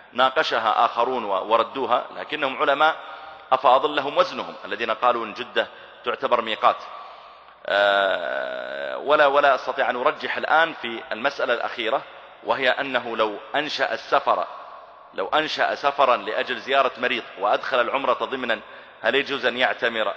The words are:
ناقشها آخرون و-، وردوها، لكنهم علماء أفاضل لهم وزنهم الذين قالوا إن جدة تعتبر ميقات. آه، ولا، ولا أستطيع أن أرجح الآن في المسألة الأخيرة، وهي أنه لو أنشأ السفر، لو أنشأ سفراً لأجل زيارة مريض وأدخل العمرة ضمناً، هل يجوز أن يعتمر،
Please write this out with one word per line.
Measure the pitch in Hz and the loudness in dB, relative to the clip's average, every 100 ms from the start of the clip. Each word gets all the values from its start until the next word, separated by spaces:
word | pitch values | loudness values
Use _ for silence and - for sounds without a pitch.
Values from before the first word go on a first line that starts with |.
| - | -6
ناقشها | 120 131 160 151 127 113 - 113 | 2 2 2 0 2 2 4 2
آخرون | 117 120 127 107 | 2 0 0 -2
و-، | 95 95 | -2 2
وردوها، | 113 113 139 113 123 - - | 2 2 -2 0 0 -2 -10
لكنهم | 92 151 139 120 | -8 -4 -4 0
علماء | 147 139 156 165 - - - - - | 2 4 2 0 -8 -16 -18 -12 -2
أفاضل | 127 135 131 147 147 | 4 6 6 4 -2
لهم | 139 156 | -2 0
وزنهم | 180 120 87 85 95 | 0 -2 -10 -10 -8
الذين | 104 113 | -4 -2
قالوا | 110 123 117 110 | 2 2 2 -2
إن | |
جدة | 101 107 113 104 - - - 123 | -8 -4 -2 -2 -6 -20 -10 -6
تعتبر | 113 131 117 | -2 0 0
ميقات. | 113 107 117 95 - - - - - - - - - | -2 2 2 2 -4 -16 -16 -18 -20 -20 -20 -12 0
آه، | 98 101 101 98 90 71 67 64 64 62 69 69 65 | 4 4 4 2 0 -2 -4 -6 -8 -8 -8 -6 -4
ولا، | 113 151 143 | 2 6 6
ولا | 143 143 127 | 6 4 4
أستطيع | - 123 120 | 0 -2 -2
أن | 123 | 0
أرجح | 135 151 127 123 | 0 -2 -6 -4
الآن | - 156 165 | 2 4 2
في | 143 120 113 - | -2 -8 -8 -8
المسألة | 107 139 139 127 | -4 -4 -2 -2
الأخيرة، | 120 110 120 107 139 - - - - | -2 -2 -4 -2 -2 -6 -18 -20 -8
وهي | - 123 127 | -4 0 0
أنه | - 139 127 120 113 | 0 0 -2 -2 0
لو | 110 101 - 139 | 0 -2 -6 -4
أنشأ | 147 - 135 | -2 -2 -2
السفر، | 113 - 143 123 98 82 - - - - - - | -4 0 0 2 0 -2 -10 -18 -18 -20 -20 -12
لو | 87 95 | -6 -2
أنشأ | 151 156 139 123 107 | 0 0 0 0 0
سفراً | 143 139 131 117 | 0 2 4 2
لأجل | 101 107 127 120 | 0 -4 -4 -6
زيارة | 110 135 127 - | 0 2 2 0
مريض | 123 120 - 90 | -2 -2 -6 -4
وأدخل | 101 135 - 131 | 0 0 0 0
العمرة | 117 131 131 | 2 0 0
ضمناً، | 117 113 131 120 107 - - - - | 0 -2 -4 -2 -4 -6 -20 -20 -4
هل | 110 135 | 0 0
يجوز | 127 135 120 | 0 -2 -2
أن | 120 | 2
يعتمر، | 120 107 120 117 101 | 0 0 -2 0 -2